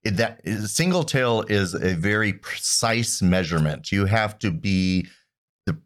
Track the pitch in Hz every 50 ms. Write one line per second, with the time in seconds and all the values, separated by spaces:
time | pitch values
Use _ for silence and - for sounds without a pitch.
0 | _ 110 98 87 117 107 - - - 85 107 104 104 101 - - 165 180 180 180
1 | 147 - - 135 127 120 117 110 - - 104 101 98 87 92 82 - 92 92 82
2 | 85 101 104 107 110 101 95 - - - - - - - - - - 113 113 120
3 | 117 - - - 98 90 92 92 90 78 85 80 76 76 76 - - - 98 98
4 | 101 95 107 113 107 104 107 - - 101 82 156 - 98 95 92 92 92 92 92
5 | - - - _ _ _ _ _ _ _ _ _ _ - 156 - _